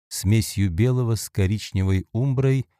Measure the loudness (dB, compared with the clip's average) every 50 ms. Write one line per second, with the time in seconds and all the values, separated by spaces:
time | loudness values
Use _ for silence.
0 | _ -14 -10 -4 0 2 2 2 2 0 -2 -2 -2 0 2 2 2 2 2 0
1 | 0 -2 -2 -4 -4 -6 -4 -2 0 0 0 -4 -6 -4 -2 0 0 2 0 0
2 | -2 _ -4 -2 -2 0 0 0 2 2 2 0 -2 _ _ _